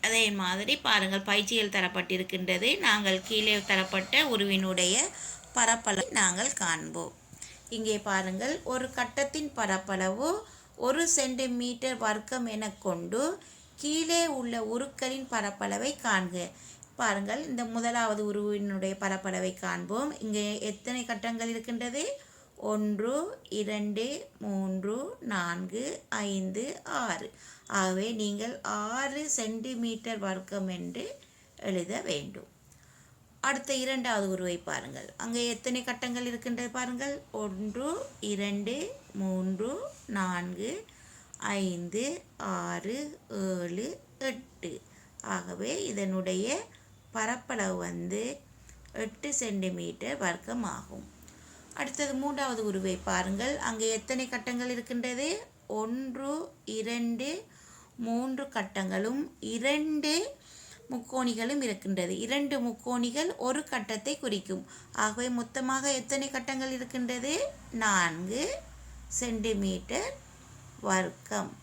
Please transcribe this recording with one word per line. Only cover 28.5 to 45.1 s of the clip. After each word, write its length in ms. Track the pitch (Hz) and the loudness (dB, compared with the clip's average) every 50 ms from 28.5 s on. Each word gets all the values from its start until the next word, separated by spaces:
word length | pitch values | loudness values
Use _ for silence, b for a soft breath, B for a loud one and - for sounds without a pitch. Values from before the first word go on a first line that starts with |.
| 262 285 | -4 -4
ஆறு 680 | - - 208 208 208 214 233 254 269 285 269 285 302 302 | -2 -2 -2 0 0 -2 -2 -2 -2 -2 -2 -4 -2 0
சென்டிமீட்டர் 880 | - - 226 214 226 226 214 262 254 233 233 233 226 220 - 233 226 214 | 0 0 0 -2 -2 -4 -4 -4 -2 -2 0 -2 -2 -2 -2 -4 -4 -2
வர்க்கம் 500 | 196 190 190 190 185 - 196 202 190 185 | 0 -2 -2 -2 -4 -6 -4 -2 -2 -2
என்று 480 | 185 175 175 175 175 233 311 440 571 B B B B B B B B | -2 -4 -4 -6 -6 -6 -8 -8 -10 B B B B B B B B
எழுத 440 | - - - 190 180 175 175 214 240 | -6 -4 0 0 0 0 -2 -4 -4
வேண்டும். 500 | - - 170 143 139 - - - - - - - - B B B B B B B B B B B - - - - | -2 -2 -2 -2 -4 -8 -12 -14 -16 -18 -20 -20 -20 B B B B B B B B B B B -20 -20 -10 -2
அடுத்த 340 | - 262 277 269 - - 269 | 0 0 0 0 0 0 0
இரண்டாவது 560 | 262 254 262 269 262 240 254 226 208 202 190 | 0 2 0 0 0 0 2 2 2 2 2
உருவை 280 | 190 180 185 180 175 170 | 0 0 0 -2 -2 -2
பாருங்கள். 560 | - - 151 131 - 139 135 131 - - - | -4 -4 -4 -4 -4 -6 -10 -10 -12 -12 -8
அங்கே 320 | - - 233 233 240 240 240 | -8 -6 -2 0 0 0 0
எத்தனை 360 | 233 - - 254 247 254 247 | -2 -2 -2 -2 -2 -2 -2
கட்டங்கள் 420 | 254 233 240 - 247 240 247 247 | -4 -4 -2 -2 -2 -2 -2 -2
இருக்கின்றது 440 | 240 233 226 - 254 240 226 247 240 | -2 -4 -4 -2 -2 -2 -2 -2 -4
பாருங்கள். 520 | 240 254 254 247 247 240 269 285 285 277 - - | -2 -2 -2 -2 -2 -2 -2 -2 -4 -4 -8 -8
ஒன்று, 760 | - 220 214 208 190 185 208 214 202 240 269 294 339 440 554 554 - - | -6 -4 -4 -4 -4 -4 -4 -4 -4 -2 -2 -2 -2 -2 -4 -8 -8 -6
இரண்டு, 760 | - 208 208 190 202 202 202 202 202 208 240 285 339 427 539 - - - | -2 -2 0 0 0 0 0 0 -2 -2 -2 -2 -4 -6 -6 -12 -16 -12
மூன்று, 640 | - 202 190 190 185 185 185 190 190 175 214 240 285 403 523 622 622 - - | -6 -2 0 0 2 2 2 0 0 0 0 -2 -2 -4 -6 -8 -10 -14 -10
நான்கு, 800 | - 220 196 190 185 180 175 175 180 180 180 202 240 320 403 440 B B B B B B B B B B - | -4 -2 0 0 2 0 -2 -2 -4 -6 -4 -4 -4 -4 -6 -8 B B B B B B B B B B -6
ஐந்து, 840 | - 214 202 202 190 185 180 170 175 175 175 214 247 285 339 370 - - - | -2 -2 0 2 2 0 0 -2 -4 -2 -2 0 0 0 -2 -4 -10 -16 -12
ஆறு, 840 | - - 196 185 180 175 175 175 175 170 196 233 269 294 294 302 - - - | -8 -4 -2 -2 -2 -2 -2 -4 -2 -2 -4 -4 -4 -6 -8 -10 -14 -14 -8
ஏழு, 680 | 226 202 190 190 185 180 175 170 175 185 226 294 359 - - - - - | -4 -2 0 0 0 0 -2 -2 -2 -2 -4 -4 -6 -8 -12 -20 -10 -4
எட்டு. 640 | 262 269 254 - - - - - - 170 147 - - B B B B B | -2 -2 -2 -4 -10 -16 -16 -10 -8 -8 -8 -8 -12 B B B B B